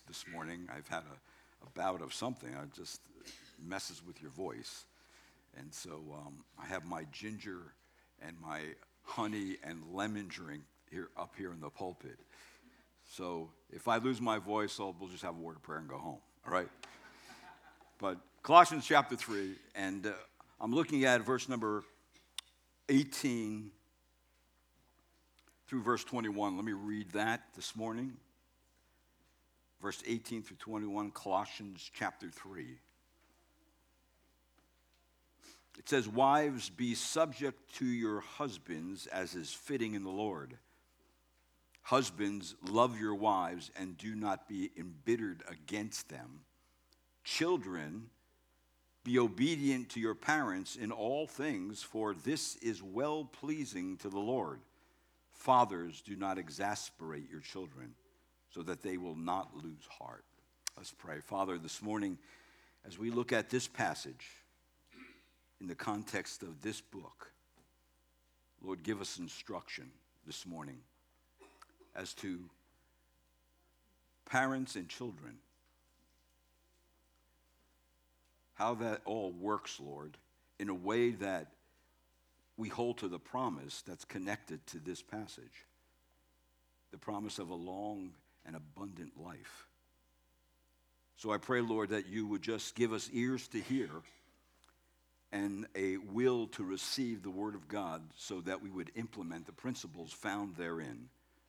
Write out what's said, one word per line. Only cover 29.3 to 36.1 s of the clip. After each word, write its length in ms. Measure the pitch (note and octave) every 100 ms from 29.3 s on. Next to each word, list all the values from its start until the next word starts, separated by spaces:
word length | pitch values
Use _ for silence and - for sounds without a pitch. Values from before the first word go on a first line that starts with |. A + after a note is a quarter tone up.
| _ _ _ _ -
Verse 220 | G2+ - -
eighteen 380 | A#2 A2+ A#2
through 140 | G#2+ F#2
twenty-one, 540 | A2 A2 G#2 G2+ G#2
Colossians 800 | - G2+ F#2+ G2+ - G2+ F#2 -
chapter 360 | - G2+ - F2+
three. 480 | - F#2+ F#2 B2 - _ _ _ _ _ _ _ _ _ _ _ _ _ _ _ _ _ _ _ _ _ _ _ _ _ _ - - _ -
It 100 | -
says, 220 | C#3
"Wives, 600 | G#2+